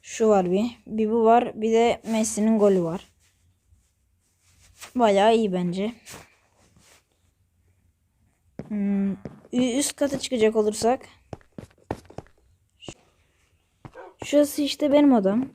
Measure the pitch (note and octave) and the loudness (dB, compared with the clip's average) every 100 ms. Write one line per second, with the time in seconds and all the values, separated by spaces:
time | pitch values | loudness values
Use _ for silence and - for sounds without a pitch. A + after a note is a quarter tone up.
0 | - - A3 G3+ F3+ F#3 A#3 - - A3 | -16 -2 2 2 2 -2 -2 -8 -10 -4
1 | G#3+ A#3 A3 A#3 A#3+ - A3 A3+ A#3 - | -2 2 4 4 2 -6 0 2 2 0
2 | - A3 A3 - G#3+ A3 G3+ F#3 E3 F3 | -4 -4 -2 0 0 4 4 2 -2 -8
3 | - _ _ _ _ _ _ _ _ _ | -12 _ _ _ _ _ _ _ _ _
4 | _ _ _ _ _ _ _ _ - B3+ | _ _ _ _ _ _ _ _ -12 0
5 | A3+ G3 G#3+ A3+ G#3+ F3+ F3+ F3+ G#3+ A#3+ | 2 4 4 2 0 -2 -4 -4 -6 -8
6 | - - - _ _ _ _ _ _ _ | -20 -20 -20 _ _ _ _ _ _ _
7 | _ _ _ _ _ _ _ _ _ _ | _ _ _ _ _ _ _ _ _ _
8 | _ _ _ _ _ - - G#3 G3+ G3 | _ _ _ _ _ -20 -10 -4 -2 -2
9 | G3 G3 - - - B3 B3+ B3 C#4+ - | -2 -6 -12 -20 -6 -2 0 0 -4 -2
10 | C#4+ C4+ - B3 G#3+ A3 G#3+ G#3+ A3+ B3+ | -4 -4 -6 0 2 2 -2 0 0 -2
11 | - _ _ - _ - - _ _ - | -6 _ _ -20 _ -20 -20 _ _ -12
12 | _ - - _ _ _ _ _ - - | _ -20 -20 _ _ _ _ _ -20 -20
13 | _ _ _ _ _ _ _ _ - - | _ _ _ _ _ _ _ _ -20 -20
14 | - _ - C#4+ C#4+ - C#4 - D4 C#4+ | -20 _ 0 2 2 -2 -6 -2 2 4
15 | D4 B3 F#3+ G#3+ C4+ | 4 4 2 -2 -4